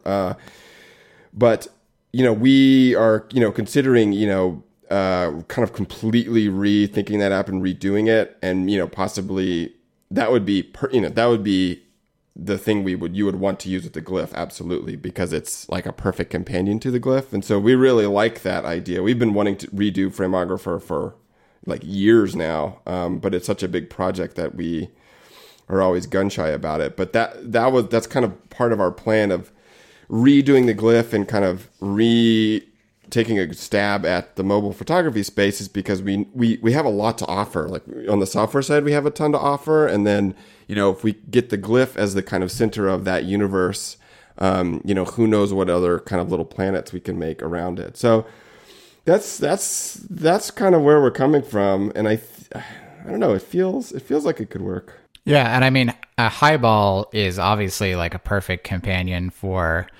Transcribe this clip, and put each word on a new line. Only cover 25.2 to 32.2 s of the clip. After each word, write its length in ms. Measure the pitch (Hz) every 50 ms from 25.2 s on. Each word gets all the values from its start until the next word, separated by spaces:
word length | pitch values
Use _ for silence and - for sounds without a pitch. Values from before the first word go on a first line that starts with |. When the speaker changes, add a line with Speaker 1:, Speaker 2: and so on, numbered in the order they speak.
| _ - - - - - - _ _ -
Speaker 1:
are 120 | 95 95
always 240 | 92 92 90 90 85
gun-shy 420 | - - 95 98 101 - - 82 78
about 300 | 73 71 - 78 78 78
it. 140 | 73 69 -
But 140 | - 95 - -
that, 380 | 113 117 - - - - 120
that 200 | 110 117 117 131 131
was, 140 | 127 107 92
that's 180 | 117 113 -
kind 180 | - - 135 120
of 240 | 98 92 - _ -
part 220 | - - 123 117 113
of 60 | 104
our 100 | 95 87
plan 400 | - - - 113 110 110 104 101
of 200 | 90 87 92 - _ _ _ _ _ - - _ _ _ _ -
redoing 560 | - 113 123 139 143 139 135 143 139 131 127
the 80 | 120 104
Glyph 360 | 98 110 113 117 117 117 - 113
and 140 | 101 98
kind 160 | - 110 101 101
of 240 | 92 90 92 - - _ -
re-, 840 | 95 101 101 107 113 117 117 117